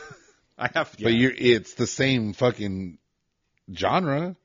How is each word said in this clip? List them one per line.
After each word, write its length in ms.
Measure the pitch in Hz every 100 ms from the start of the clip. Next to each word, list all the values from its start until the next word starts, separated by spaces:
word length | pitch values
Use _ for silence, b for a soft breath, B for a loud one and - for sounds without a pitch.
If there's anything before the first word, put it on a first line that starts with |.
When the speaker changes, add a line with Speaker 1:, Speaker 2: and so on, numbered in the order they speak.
| - -
Speaker 1:
<laughs> 420 | _ _ _ -
I 120 | 123
have, 180 | 165 151
Speaker 2:
But 180 | - 107
Speaker 1:
yeah. 80 | 117
Speaker 2:
you're, 140 | 127 -
it's 380 | 123 113 90
the 140 | - 117
same 440 | - 135 131 107
fucking 680 | 98 123 107 104 95 95 78 _ _ _ _ _ _ - 90
genre, 640 | 95 151 175 139 175 185